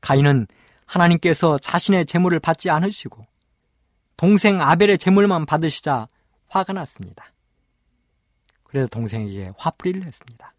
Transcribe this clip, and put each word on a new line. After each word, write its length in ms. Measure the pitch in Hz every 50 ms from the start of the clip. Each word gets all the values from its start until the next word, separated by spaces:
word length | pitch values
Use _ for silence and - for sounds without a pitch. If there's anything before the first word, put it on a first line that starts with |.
가인은 460 | - - 139 139 143 143 139 131 110 - _ _ _ _ _ _ _
하나님께서 720 | _ - 180 175 170 175 160 - 175 160 - - 165 151 135
자신의 480 | - - - 170 - - 196 185 165
제물을 320 | - - 170 180 180 175 160
받지 320 | - - 165 - - 185
않으시고 560 | 156 156 175 196 208 - - - - 113 110 _ _ _ _ _ _ _ _ _ _ _ _ _ _ _ _ _ _
동생 440 | - - 180 208 196 - 214 196 185
아벨의 380 | 156 139 160 170 208 202 202 175
제물만 480 | - 185 190 196 202 202 190 165 156
받으시자 600 | - 156 151 160 156 - - - 156 139 120 110 - _ _ _ _ _ _ _
화가 280 | _ - 196 190 - 196
났습니다. 580 | 190 170 - - - 98 90 95 - - _ _ _ _ _ _ _ _ _ _ _ _ _ _ _ _ _ _ _ _ _ _ _ _ _ _ _ _
그래서 220 | _ - 139 131 117
동생에게 640 | - 113 117 107 101 113 107 104 98 98 98 92 98
화풀이를 480 | _ - 160 - _ - 175 185 190 185
했습니다. 480 | 165 120 - _ - 117 _ - - _